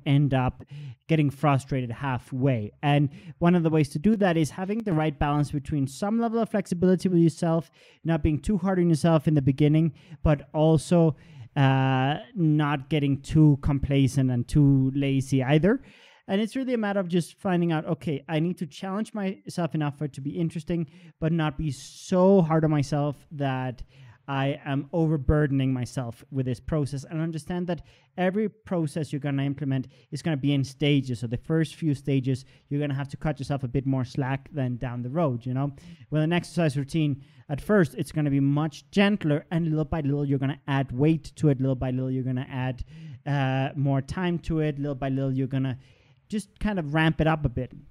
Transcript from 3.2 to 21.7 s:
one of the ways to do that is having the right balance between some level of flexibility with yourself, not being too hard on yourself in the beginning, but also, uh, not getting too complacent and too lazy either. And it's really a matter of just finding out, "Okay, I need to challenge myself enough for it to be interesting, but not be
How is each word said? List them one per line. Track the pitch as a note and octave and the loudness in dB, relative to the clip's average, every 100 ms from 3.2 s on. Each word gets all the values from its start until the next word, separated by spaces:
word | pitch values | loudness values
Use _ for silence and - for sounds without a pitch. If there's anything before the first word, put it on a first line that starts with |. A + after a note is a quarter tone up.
| F3 - | -18 0
one | E3+ F3+ | 2 4
of | |
the | E3 | 2
ways | D#3 D3+ | 2 0
to | D#3 | 0
do | F3 G#3+ | 0 2
that | G3 E3 | 2 2
is | D3+ | 0
having | - F#3 G#3+ | -4 -6 -4
the | G#3+ | -2
right | D#3 D#3 C#3+ | 0 -2 -2
balance | D3+ D3 C#3+ | -2 0 -2
between | D3 C3+ D3+ C3+ | -4 -4 -4 -4
some | - G3+ A3+ | -4 -4 -2
level | A#3 A3+ | -2 -2
of | A3 | -2
flexibility | G#3+ - F3 F3+ F#3 F#3+ | -2 -4 0 2 2 2
with | F3+ | 4
yourself, | E3 - E3+ E3 D#3+ _ _ _ | 4 2 -2 -2 -4 _ _ _
not | D#3 E3 | -2 0
being | D#3+ D3+ | 0 -2
too | - G#3+ | 0 -2
hard | F3+ F#3 | 0 2
on | F3 | 2
yourself | D#3+ E3+ D#3+ D3+ | 4 4 4 4
in | |
the | D#3 | 2
beginning, | C#3 C3+ D3+ D#3 D#3+ - - D#3 | 2 4 4 4 2 -2 -20 -4
but | - D3 - | 0 0 0
also, | D#3+ D#3 D#3+ - F3 E3 - - D3 A#2+ - | 2 4 4 4 4 4 2 -10 -20 -8 2
uh, | C3+ C3+ C3 C3 C3 D3+ - G#3+ | 4 4 2 2 0 -2 -6 0
not | D#3+ D3+ D3 D3 C3 | 2 4 2 -2 -2
getting | D#3 C#3+ C#3 | 0 0 -2
too | - D#3 D3+ C#3 | 2 6 6 6
complacent | - C#3 - C#3 C3+ C#3 C3 | 2 0 0 2 2 2 0
and | B2 A#2+ | 0 0
too | D#3 C#3+ C#3 C3 | 4 6 6 2
lazy | C#3 C#3 C3+ C3 C3+ | 0 0 0 0 0
either. | B2 D3+ E3 B3+ - - - _ - | 2 4 4 0 -4 -20 -20 _ -6
And | G3 | -2
it's | G#3+ | -2
really | C4 C4 | -4 -4
a | B3 | -2
matter | G#3 G3+ | -2 -2
of | F3+ | 0
just | F3 D#3+ - | -2 -2 -6
finding | G3 F3 E3+ | -2 0 2
out, | D#3 E3 | 0 -2
"Okay, | E3 - C#3+ - | -6 -4 -6 -2
I | D#3+ | -2
need | E3+ F3+ | -2 -2
to | E3 | -8
challenge | - F#3+ F#3+ A3 | -10 -8 -6 -6
myself | G#3+ F#3+ G#3 - - E3+ | -4 -6 -6 -10 -6 -4
enough | D#3 D3 C#3 | -2 -4 -4
for | |
it | D3+ | -8
to | C3+ | -8
be | C#3 F3+ | -10 -4
interesting, | E3 E3+ D#3 E3+ D#3+ - E3+ _ | -4 -6 -6 -6 -6 -10 -20 _
but | D#3 | -2
not | E3 D#3 D3 | 0 -2 -2
be | D#3 | -6